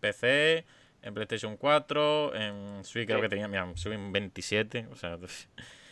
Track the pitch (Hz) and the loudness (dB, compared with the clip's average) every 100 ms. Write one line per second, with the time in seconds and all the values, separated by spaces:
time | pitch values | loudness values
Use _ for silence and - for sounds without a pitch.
0 | 107 - 120 143 156 165 - - - _ | -2 2 4 6 6 4 0 -16 -20 _
1 | - 107 107 110 107 104 143 151 143 151 | -10 -6 -4 -2 -4 0 4 4 4 2
2 | 147 151 147 107 107 101 101 101 - 117 | 4 4 2 -2 -4 -4 -10 -10 -6 -4
3 | 110 107 107 101 104 98 90 87 104 107 | 0 2 2 0 -2 -2 -2 -4 -4 -4
4 | 98 98 98 - - 104 110 123 110 - | -2 -2 -2 -6 -2 0 0 -4 -8 -8
5 | 87 85 90 - - - - - - | -8 -8 -10 -14 -16 -18 -18 -20 -14